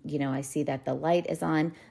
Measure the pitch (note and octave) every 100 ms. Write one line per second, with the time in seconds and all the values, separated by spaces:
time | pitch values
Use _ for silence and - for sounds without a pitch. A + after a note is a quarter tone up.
0 | - C#3+ C#3 C3+ C#3 D3+ D3 C3+ - C3
1 | D#3+ F3 E3+ E3 E3 D#3+ E3 E3 -